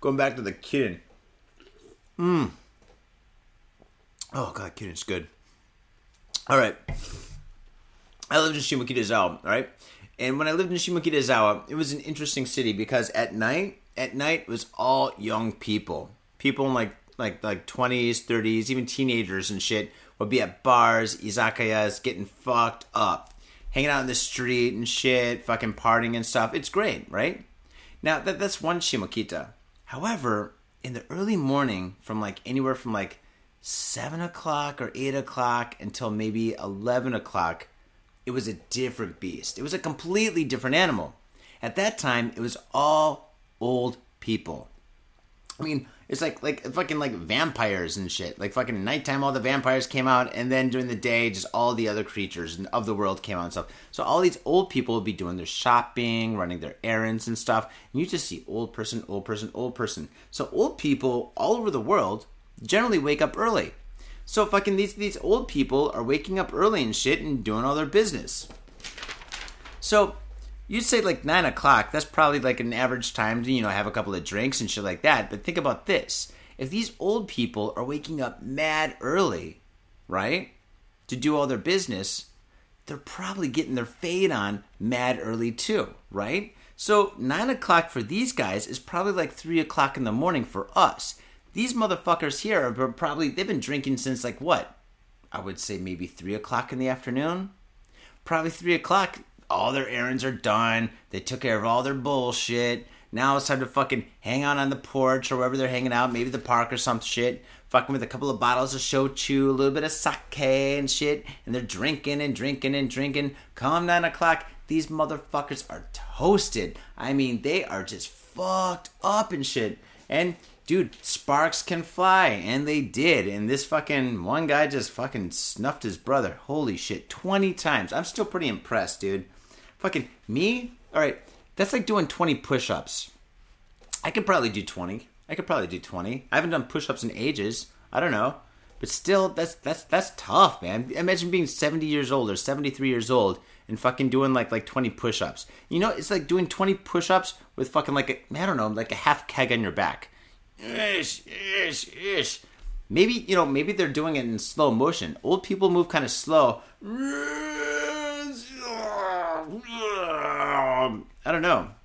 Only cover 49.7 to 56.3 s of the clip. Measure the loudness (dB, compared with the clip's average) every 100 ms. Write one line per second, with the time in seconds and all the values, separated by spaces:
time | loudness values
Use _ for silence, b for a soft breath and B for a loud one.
49.7 | 0 0 0 4 4 2 -2 0 2 2
50.7 | 0 -2 -2 0 2 2 0 -4 0 2
51.7 | 2 0 0 -4 -4 -6 -4 -8 -8 -4
52.7 | -4 -2 0 0 -2 -4 -6 -4 -6 -8
53.7 | B B -6 0 4 4 2 2 2 4
54.7 | 0 0 0 -2 -4 -4 -6 -6 -2 4
55.7 | 4 4 -2 0 0 0